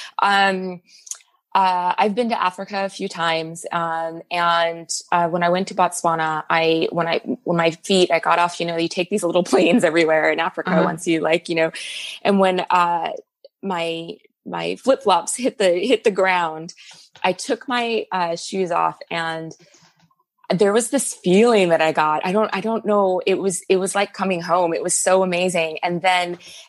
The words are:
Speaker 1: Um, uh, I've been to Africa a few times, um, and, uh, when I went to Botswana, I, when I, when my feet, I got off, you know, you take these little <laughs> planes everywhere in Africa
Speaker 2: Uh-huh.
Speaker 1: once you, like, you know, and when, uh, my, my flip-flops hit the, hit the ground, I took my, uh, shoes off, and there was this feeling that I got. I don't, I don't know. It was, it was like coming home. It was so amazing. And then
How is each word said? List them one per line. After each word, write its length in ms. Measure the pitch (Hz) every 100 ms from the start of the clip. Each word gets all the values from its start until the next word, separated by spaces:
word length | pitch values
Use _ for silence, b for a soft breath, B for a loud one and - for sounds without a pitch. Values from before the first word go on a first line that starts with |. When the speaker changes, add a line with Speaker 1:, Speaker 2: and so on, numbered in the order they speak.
| B B
Speaker 1:
Um, 640 | 202 196 196 190 185 180 _ B B B B B _
uh, 400 | 196 190 180 180 -
I've 180 | 208
been 140 | 202 233
to 120 | 233
Africa 440 | 185 - 196 196
a 40 | 196
few 180 | - 190
times, 560 | 180 165 160 160 165 -
um, 500 | 170 170 165 165 165 -
and, 580 | 175 170 170 170 165 160 - -
uh, 180 | 175 170
when 140 | 175
I 60 | 175
went 200 | 180 190
to 60 |
Botswana, 720 | 185 175 - 175 165 160 156 -
I, 400 | 165 165 165 -
when 160 | 170 165
I, 120 | 156 - -
when 120 | - 170
my 140 | 165
feet, 400 | 160 - 190 175
I 80 | 165
got 200 | 165 170
off, 220 | 175 -
you 60 | 170
know, 100 | 165
you 100 | 170
take 220 | - 175
these 160 | 202
little 180 | 175 175
<laughs> 80 | 180
planes 300 | 381 - 233
everywhere 480 | 165 165 160 160 156
in 100 | 156
Africa 300 | 175 - 180
Speaker 2:
Uh-huh. 140 | 180
Speaker 1:
once 220 | 156 165 175
you, 140 | 160
like, 280 | 165 175 -
you 60 |
know, 180 | 165 160 - B B B B
and 160 | - 196
when, 220 | 190 185 -
uh, 440 | 180 175 170 165 - - _ - _
my, 560 | 196 175 170 165 165 - _ _
my 320 | - 175 170 190
flip-flops 600 | 240 269 208 175 - -
hit 220 | 254 -
the, 120 | 190
hit 320 | 175 226 220
the 60 | 233
ground, 640 | 196 185 180 165 160 170 - B B B B
I 80 | 185
took 340 | 185 - 247 -
my, 400 | 247 233 220 -
uh, 240 | 185 170 170
shoes 340 | - 190 180
off, 280 | 170 160 - -
and 460 | 170 165 160 160 - b b b b b _ _ _ -
there 220 | 180 202
was 160 | 220 226
this 240 | 277 -
feeling 560 | - 180 185 240 214 180
that 140 | 160
I 100 | 160
got. 320 | 160 156 151
I 80 | 185
don't, 160 | 202 214
I 80 | 196
don't 240 | 214 226 214
know. 340 | 208 190 185 -
It 80 |
was, 280 | 175 190 170 -
it 80 | 190
was 180 | 185
like 200 | 202 202
coming 260 | - 190 175
home. 320 | 170 175 170
It 100 | 165
was 160 | 175 -
so 240 | 185 190
amazing. 560 | 185 175 185 170 160 156
And 180 | 175 175
then 380 | 185 180 175 175 B B